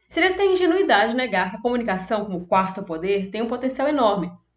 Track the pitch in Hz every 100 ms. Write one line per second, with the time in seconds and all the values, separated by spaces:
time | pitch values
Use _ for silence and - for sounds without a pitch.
0 | _ - 370 370 403 370 349 370 - 208
1 | 226 247 254 190 190 214 240 247 226 185
2 | - 214 202 180 - 190 185 - - 160
3 | 185 202 190 214 233 247 254 262 277 294
4 | 220 196 175 - _